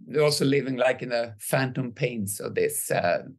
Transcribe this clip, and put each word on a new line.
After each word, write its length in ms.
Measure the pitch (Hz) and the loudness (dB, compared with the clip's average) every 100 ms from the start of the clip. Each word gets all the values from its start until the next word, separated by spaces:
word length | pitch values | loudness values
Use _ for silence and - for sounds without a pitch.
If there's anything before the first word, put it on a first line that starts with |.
| - | -4
they're 160 | 135 | 2
also 220 | 151 147 | 4 4
living, 320 | 143 139 127 131 | 2 2 2 2
like, 260 | 127 127 | 2 2
in 100 | 127 | -2
a 220 | 120 117 107 | -2 -2 -6
phantom 540 | - 139 131 127 127 | -2 0 0 -2 -6
pains 480 | 113 127 120 101 - | -2 -4 -2 -6 -6
of 140 | - | -4
this, 360 | 90 87 - - | 0 0 0 -2
uh, 320 | 87 87 98 135 | 0 2 0 -2